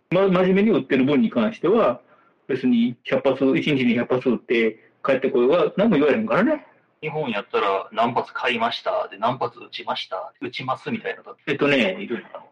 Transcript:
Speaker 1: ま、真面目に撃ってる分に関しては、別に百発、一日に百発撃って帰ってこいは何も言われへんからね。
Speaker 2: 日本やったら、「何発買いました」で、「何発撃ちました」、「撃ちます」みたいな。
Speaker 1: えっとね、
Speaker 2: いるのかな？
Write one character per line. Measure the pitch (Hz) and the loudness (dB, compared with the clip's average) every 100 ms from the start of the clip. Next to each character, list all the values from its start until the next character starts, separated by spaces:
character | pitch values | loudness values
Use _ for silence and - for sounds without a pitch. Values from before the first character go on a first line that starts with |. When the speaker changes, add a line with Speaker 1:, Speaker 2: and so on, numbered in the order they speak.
| - | -4
Speaker 1:
ま、 | 180 196 | 0 2
真 | 180 | 4
面 | 185 | 4
目 | 190 | 4
に | 220 | 4
撃 | 160 | 2
っ | |
て | - 131 | 2 2
る | |
分 | 131 139 | 2 2
に | 113 | 2
関 | 120 107 | 0 -2
し | - | 0
て | - | 0
は、 | 233 151 - _ _ _ _ - | 2 2 -2 _ _ _ _ -6
別 | 131 127 | -2 2
に | 117 120 127 | 2 2 -2
百 | - 127 135 | -4 0 0
発、 | 131 135 135 | 2 2 2
一 | 151 135 | 0 0
日 | |
に | 123 | 2
百 | 120 117 | 0 0
発 | 127 127 | 0 0
撃 | 107 | -2
っ | |
て | - 120 110 - _ _ | 0 0 0 -2 _ _
帰 | - | -2
っ | 127 | 0
て | 131 | 0
こ | 123 | 2
い | 127 | 4
は | 165 147 - | 4 2 2
何 | 226 | 2
も | 151 | 4
言 | |
わ | 147 | 4
れ | 220 | 2
へ | |
ん | 220 | 0
か | 143 | 2
ら | |
ね。 | 262 302 - _ _ _ | 2 0 -6 _ _ _
Speaker 2:
日 | 156 | -8
本 | 151 139 | -6 -4
や | 101 | -6
っ | - | -4
た | 117 | -2
ら、 | 104 95 92 | 0 -2 -4
「何 | 107 120 | -2 0
発 | 117 - | 0 -4
買 | - 123 | -4 -4
い | 117 | -2
ま | 113 | -2
し | - | -4
た」 | 101 92 - | -4 -4 -4
で、 | 95 | -4
「何 | 110 131 | -4 -2
発 | - - | -6 -8
撃 | 107 | -16
ち | - | -12
ま | 113 120 | -8 -8
し | - | -8
た」、 | 95 95 - | -10 -12 -12
「撃 | - | -12
ち | - | -10
ま | 131 127 | -8 -8
す」 | 143 | -8
み | 113 | -8
た | 117 | -8
い | 117 | -12
な。 | 131 - - | -14 -12 -6
Speaker 1:
え | |
っ | 151 | -2
と | 143 | 0
ね、 | 135 101 98 | 2 0 -4
Speaker 2:
い | 101 | -8
る | 110 | -10
の | - | -10
か | - | -20
な？ | - | -20